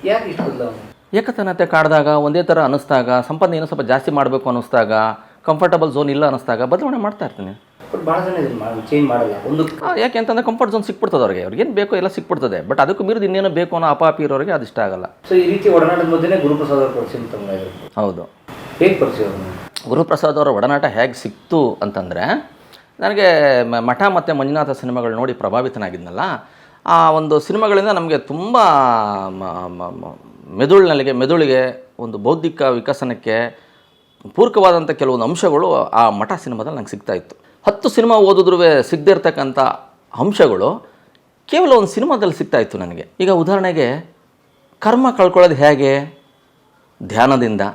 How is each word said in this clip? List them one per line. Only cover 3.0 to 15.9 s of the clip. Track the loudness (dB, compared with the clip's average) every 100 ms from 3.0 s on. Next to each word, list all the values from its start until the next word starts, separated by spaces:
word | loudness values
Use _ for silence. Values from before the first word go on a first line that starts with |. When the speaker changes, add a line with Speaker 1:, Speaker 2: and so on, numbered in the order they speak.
| 2 0 0
Speaker 2:
ಸಂಪಾದನೆ | -2 0 0
ಏನೋ | -6
ಸ್ವಲ್ಪ | -6
ಜಾಸ್ತಿ | 0 0 0
ಮಾಡಬೇಕು | 0 0 -2 -2
ಅನ್ನಿಸ್ದಾಗ, | -4 0 0 2 2 0 -4 -16 _
ಕಂಫರ್ಟಬಲ್ | -2 2 2 2 0
ಝೋನ್ | 0 -2
ಇಲ್ಲ | 0 0
ಅನ್ನಿಸ್ದಾಗ | 0 -4 -2
ಬದಲಾವಣೆ | 0 -2 -2 -4
ಮಾಡ್ತಾ | -6 -6 -12
ಇರ್ತೀನಿ. | -10 -14 -14 _ _ -12
Speaker 1:
But | -8
ಭಾಳ | -2 -2
ಜನ | -2
ಇದನ್ನ | -4 -4 -6
ಮಾಡಿ | -8 -10 -2
ಚೇಂಜ್ | 0 2
ಮಾಡಲ್ಲ. | 0 -2 -4 -4
ಒಂದು | -4 -4 -4 -6
Speaker 2:
ಆ, | -2
ಯಾಕೆ | -2 -2
ಅಂತಂದ್ರೆ | -2 -2 -2
ಕಂಫರ್ಟ್ | -2 -2
ಝೋನ್ | -2
ಸಿಕ್ಬಿಡ್ತದೆ | -6 -4 -2 2
ಅವ್ರಿಗೆ, | 0 -2
ಅವ್ರಿಗೆ | -6 -4
ಏನು | -2
ಬೇಕೋ | -2 -2 -2
ಎಲ್ಲ | -2
ಸಿಕ್ಬಿಡ್ತದೆ. | -6 -6 -4 -2 -4 -4
But | 0
ಅದಕ್ಕೂ | 0 0
ಮೀರಿದ | -2 -2
ಇನ್ನೇನೋ | -2 0 -2
ಬೇಕು | -2 -2 -2
ಅನ್ನೋ | 0
ಅಪಾಪಿ | 2 2 0
ಇರೋರಿಗೆ | -2 -2 -2
ಅದು | -4
ಇಷ್ಟ | -6 -4
ಆಗಲ್ಲ. | -4 -4 -12 _ 0
Speaker 1:
So | 2
ಈ | 2
ರೀತಿ | 0 2
ಒಡನಾಟದ | 4 2